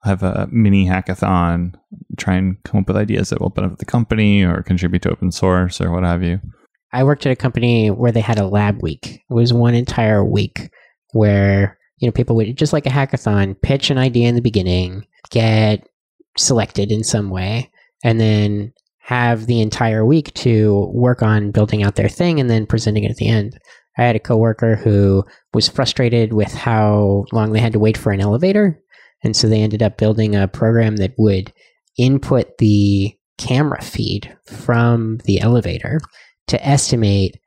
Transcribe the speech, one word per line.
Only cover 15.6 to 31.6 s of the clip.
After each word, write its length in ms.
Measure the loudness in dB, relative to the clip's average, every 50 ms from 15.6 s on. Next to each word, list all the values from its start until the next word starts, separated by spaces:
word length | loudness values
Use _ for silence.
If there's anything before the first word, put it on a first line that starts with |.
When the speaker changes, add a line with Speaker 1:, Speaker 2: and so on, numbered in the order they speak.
| 2 2 0 -2 -4 _ _ _ _ _ _ _ _ _ _ -4
Speaker 2:
selected 540 | -2 0 0 0 0 -2 -4 -4 -2 -2
in 120 | -2 -2 -2
some 260 | -2 -2 -2 -4 -4
way, 420 | -6 -6 -4 -4 -4 -6 -6 _ _ _ _ _ _ _ -2
and 160 | 0 0 2
then 540 | 2 2 2 2 2 0 -2 -4 -6 -8 _ _ _ _ _ _
have 460 | _ -6 -4 -2 0 0 0 -2 -2
the 160 | -2 0 0
entire 440 | 0 -2 -2 -2 -2 0 0 2 2
week 280 | 2 2 2 0 -2 -12
to 560 | -4 0 2 2 4 4 4 2 2 0 -2 0
work 280 | 0 2 2 2 2
on 300 | 2 2 2 2 0 0
building 320 | 0 0 0 2 0 0 0
out 120 | 0 0
their 140 | 0 -2 -2
thing 300 | -2 0 0 0 0 0
and 100 | 0 2
then 160 | 0 0 0
presenting 380 | 0 -2 -2 0 0 -2 0 -2
it 80 | -2
at 60 | -4 -4
the 100 | -2 0
end. 300 | 0 0 -2 -4 -10 -16 _ _ -20 _ _ _ _ -2
I 60 | 0
had 120 | 0 0
a 40 | -2
coworker 560 | -2 0 0 2 2 2 0 0 0 0 0
who 480 | 0 2 2 2 4 4 4 2 2 0 -2 -10 _ _ _ -2
was 140 | -2 -2 0
frustrated 640 | -2 -2 -4 -2 -2 -2 0 0 2 0 0 0 0
with 200 | -2 -2 -2 -4
how 720 | -6 -4 -2 0 2 2 2 2 2 2 2 2 0 -2 -2
long 200 | -2 -2 0 0 0
they 60 | 0
had 140 | 0 0 0
to 60 | 2
wait 180 | 2 2 0 0
for 140 | -2 -2
an 80 | -2 0
elevator. 600 | 0 0 0 0 0 0 2 2 2 0 0 -4 _ _ _ _ -20 _ _ _ -6
And 120 | -4 -2
so 120 | 0 2 2
they 140 | 2 2
ended 200 | 2 0 0 0
up 160 | -2 -2 0 0
building 380 | 0 0 2 2 0 0 2
a 120 | 0 0 -2
program 500 | -2 -2 0 2 2 2 2 2 0 -2
that 160 | -4 -4 0 2
would 360 | 2 2 2 0 -4 -8 _ _